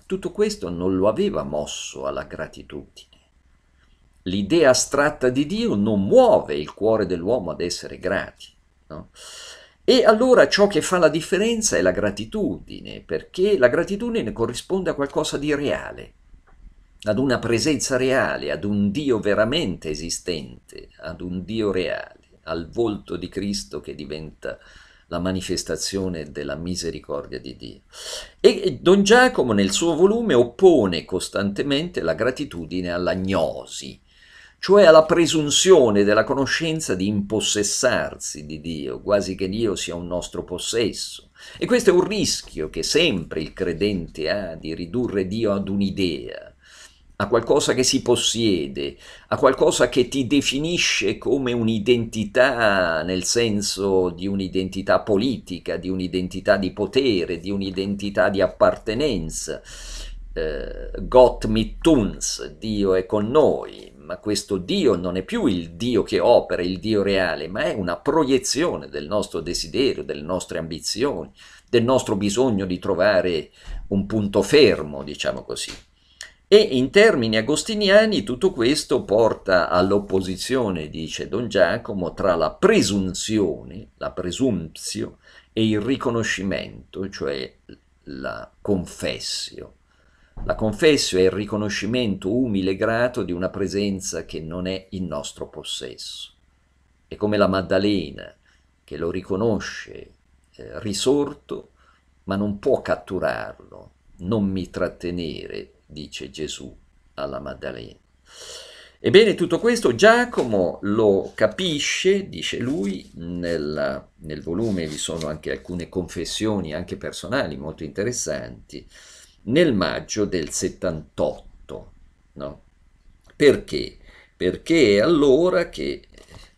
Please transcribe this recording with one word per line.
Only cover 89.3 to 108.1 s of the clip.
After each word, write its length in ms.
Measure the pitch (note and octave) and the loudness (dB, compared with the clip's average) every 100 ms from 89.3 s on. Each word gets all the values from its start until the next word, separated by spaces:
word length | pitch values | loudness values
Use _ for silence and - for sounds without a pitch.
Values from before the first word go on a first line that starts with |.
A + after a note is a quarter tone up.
| - - - - _ _ _ _ _ _ - | -10 -10 -14 -18 _ _ _ _ _ _ -10
La 120 | - - | -6 -2
confessio 640 | A2 G#2 D#3+ C#3+ - F#2 | -2 2 4 4 2 4
è 20 | |
il 80 | F#2 | 4
riconoscimento 1080 | F#2 G#2 G#2 G#2 G#2 G2+ B2+ A2+ F#2+ F#2+ B2 | 2 -4 -4 -4 -4 -4 -2 -2 -4 -2 -2
umile 360 | B2+ G2 F#2+ | 0 0 -2
e 40 | F#2+ | -2
grato 460 | G#2+ A2+ B2 B2 | 0 0 -2 -2
di 100 | F2+ | -4
una 180 | F2 F#2 | -4 -4
presenza 760 | G2 G2 G2 G2+ F#2+ - E2 D#2+ | -4 -4 -2 -2 -4 -6 -8 -8
che 140 | D#2 | -10
non 260 | D#2+ F2+ F2+ | -10 -6 -6
è 220 | F#2+ - | -6 -8
in 160 | F#2+ F2 | -8 -6
nostro 420 | D2 D2+ - - | -6 -10 -12 -14
possesso. 840 | D2+ - - C2 - - - - _ _ _ _ _ _ _ - | -12 -10 -10 -10 -12 -14 -14 -18 _ _ _ _ _ _ _ -16
È 80 | - | -4
come 220 | G#2 G#2 | 0 2
la 100 | F#2+ | 2
Maddalena, 880 | F#2+ E2+ F#2+ G2+ G2 D2 B1 G1+ - _ _ _ _ | 2 0 2 2 0 -4 -10 -18 -20 _ _ _ _
che 140 | - D2 | -14 -8
lo 140 | E2+ | -6
riconosce, 960 | F#2 F#2 G2 A2+ G2+ - - - - - _ _ _ _ - | -6 -6 -2 0 -2 -6 -12 -14 -18 -20 _ _ _ _ -20
eh, 240 | A1+ C2 | -16 -10
risorto, 920 | G#2+ G2+ B2+ C#3+ C#3+ D3 - - - _ _ _ _ _ | -6 -2 2 2 0 -6 -12 -12 -14 _ _ _ _ _
ma 120 | - G2 | -6 -2
non 220 | G#2 G2+ | -2 -2
può 240 | C#3 A#2+ | 2 2
catturarlo. 1120 | - - - F#2 D2+ A#1 G#1 - G1+ G1+ - _ _ - | 0 -4 -4 -4 -2 -4 -8 -14 -20 -20 -20 _ _ -12
"Non 280 | F2 A2 G2 | -4 0 0
mi 240 | F#2+ E2+ | -2 -6
trattenere", 1040 | E2+ F2 - F2 F2 D#2+ B1 G1+ G1+ - _ - | -4 -4 -4 -6 -6 -6 -8 -12 -12 -14 _ -20
dice 460 | D2+ C#2 - C2+ | -16 -14 -14 -12
Gesù 440 | C#2 D2+ - C2 - _ _ _ - | -10 -10 -10 -14 -18 _ _ _ -10
alla 240 | C#2+ C2 | -8 -8
Maddalena. 600 | C#2 B1+ C#2 A#1+ G#1+ - _ | -10 -10 -12 -12 -16 -20 _